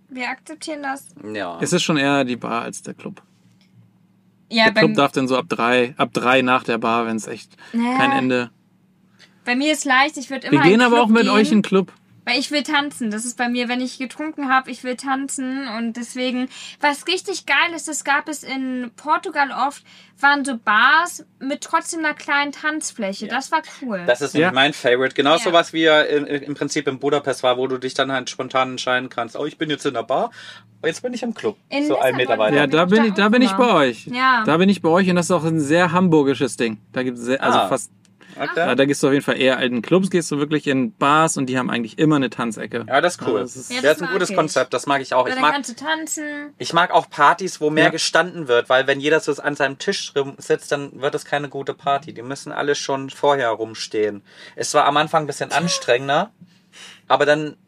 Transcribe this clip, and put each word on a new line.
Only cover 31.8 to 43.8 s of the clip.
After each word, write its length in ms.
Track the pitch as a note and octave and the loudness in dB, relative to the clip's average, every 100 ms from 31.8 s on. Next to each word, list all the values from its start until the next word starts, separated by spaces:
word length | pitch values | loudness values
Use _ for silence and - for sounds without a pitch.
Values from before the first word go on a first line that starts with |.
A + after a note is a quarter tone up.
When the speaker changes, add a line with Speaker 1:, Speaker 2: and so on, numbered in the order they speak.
| D4 | 0
Speaker 2:
So 120 | - | 2
ein 160 | C3 B2+ | 2 0
Speaker 1:
Lissabon 0 | |
Speaker 2:
Meter 220 | B2+ A3 | 0 2
weiter. 180 | A3 C#3+ | 2 4
Speaker 3:
Ja, 120 | C#3+ | 2
da 100 | D3+ | 2
Speaker 1:
waren 140 | F3+ | 4
wir 60 | G#3+ | 4
Speaker 3:
bin 60 | A3+ | 2
ich, 40 | |
Speaker 1:
auch 40 | G3 | 2
Speaker 3:
da 100 | G#3 | 2
bin 140 | A#3+ | 4
ich 80 | B3+ | 2
Speaker 1:
immer. 80 | - | 2
Speaker 3:
bei 160 | B3 F#3 C3+ | 2 4 2
euch. 160 | A#2 - | 0 -8
Speaker 1:
Ja. 360 | B3 C4 B3 G#3+ | -2 2 2 2
Speaker 3:
Da 100 | D3+ | 2
bin 140 | F#3+ | 4
ich 120 | F#3 | 2
bei 60 | E3+ | 2
euch 200 | E3 F#3 | 2 2
und 80 | F3 | 2
das 80 | E3+ | 2
ist 60 | |
auch 120 | F3 | 0
ein 160 | D#3+ D#3+ | 0 0
sehr 320 | C#3 E3 F3+ | 2 2 4
hamburgisches 640 | F3 F#3 D#3+ C#3 C3 C3+ - | 2 4 4 4 2 -2 -2
Ding. 220 | A#2+ A2 _ | -4 -4 _
Da 100 | C3 | -6
gibt's 160 | B2+ A#2+ | -4 -4
sehr, 240 | A#2+ C3 | -4 -2
also 160 | - A3 | 2 2
Speaker 2:
Ah. 80 | G2+ | 2
Speaker 3:
fast, 240 | C3+ - _ _ _ - - | -2 -6 _ _ _ -20 -10
Speaker 2:
Okay. 140 | C#3+ - | -6 -2
Speaker 3:
ja, 180 | E3 | 0
da 120 | B2 C#3 | 2 2
gehst 180 | C#3 | 4
du 40 | C#3+ | 2
auf 60 | |
jeden 100 | C#3 | 2
Fall 160 | C3+ B2 | 0 0
eher 200 | C3 B2+ | 2 2
in 240 | B2+ B2 | 0 -2
Clubs, 260 | G#2+ F3 F#3+ | 2 2 2
gehst 220 | F3+ D#3+ | 0 -2
du 80 | D3 | -2
wirklich 260 | D3 D3+ C#3+ | -2 -2 0
in 260 | C3+ B2 | 0 0
Bars 440 | - C#3+ D3+ D#3+ - | 0 2 4 4 0
und 80 | C3 | -2
die 100 | B2+ | -2
haben 100 | B2 | -2
eigentlich 300 | A#2+ A#2 - | -4 -6 0
immer 160 | D#3 D3+ | 2 4
eine 160 | B2+ | 0
Tanzecke. 520 | - A#2 G#2+ A#2 A#2+ A2+ | -4 -6 -6 -8 -8 0
Speaker 2:
Ja, 120 | C3 | 0
das 180 | F3 - | 0 -2
ist 40 | - | -2
cool. 100 | A2 | -2
Speaker 3:
Also 20 | |
das 120 | G2 B2+ | -4 -10
ist 120 | A#2+ | -10
Speaker 1:
Ja, 60 | |
Speaker 2:
Ja, 60 | B3 | -2